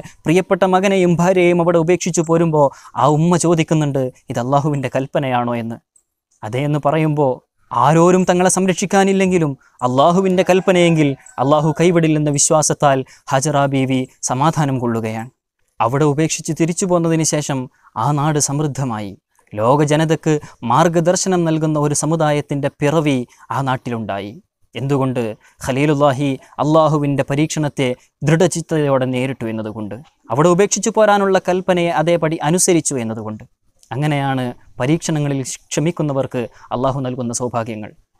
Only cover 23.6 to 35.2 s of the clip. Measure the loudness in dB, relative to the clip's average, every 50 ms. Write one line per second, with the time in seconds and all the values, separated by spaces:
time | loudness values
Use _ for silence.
23.6 | -2 -2 -4 -4 -4 -6 -6 -6 -6 -6 -6 -8 -8 -10 -14 -16 -20 _ _ _
24.6 | _ _ -10 -8 -4 -2 0 0 0 0 -2 -2 -4 -6 -6 -10 _ _ _ -12
25.6 | -8 -6 -2 0 0 0 2 2 2 2 2 0 -2 -4 -4 -6 -8 -10 -6 -4
26.6 | 0 2 2 4 4 2 2 0 0 0 0 -2 -2 -2 -2 -2 -2 -2 -2 -4
27.6 | -4 -4 -2 -2 -2 -2 -4 -6 _ _ _ _ 0 2 2 4 4 2 0 -2
28.6 | -6 -4 -2 -2 0 0 0 0 0 -2 -2 -2 -4 -4 -4 -6 -8 -6 -6 -6
29.6 | -8 -8 -8 -10 -10 -10 -10 -14 -16 _ _ _ _ -4 0 2 4 4 4 4
30.6 | 2 0 0 -2 -2 -2 0 2 4 4 4 2 2 2 0 0 0 0 -2 -2
31.6 | 0 0 0 0 0 0 0 0 0 0 0 0 0 -2 -2 -2 -2 0 0 2
32.6 | 2 2 2 2 0 -2 -4 -4 -4 -6 -6 -8 -8 -10 -10 -12 -14 -20 _ _
33.6 | _ _ _ _ _ -10 -6 -4 -2 -2 -2 -2 -2 -2 -2 -2 -4 -6 -8 -12
34.6 | _ -16 -10 -4 -2 0 0 0 -2 -2 -2 -2